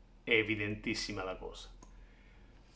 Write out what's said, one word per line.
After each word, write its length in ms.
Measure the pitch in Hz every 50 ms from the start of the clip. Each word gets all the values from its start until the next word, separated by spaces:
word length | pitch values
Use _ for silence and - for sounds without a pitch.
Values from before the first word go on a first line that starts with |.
| - - - - -
è 80 | 131
evidentissima 880 | 120 110 107 104 110 104 104 104 104 107 - 117 107 - - - 104 98
la 140 | 92 92 92
cosa. 340 | - - - - - - - - - - - - - - - - - - - - - - - - - - - -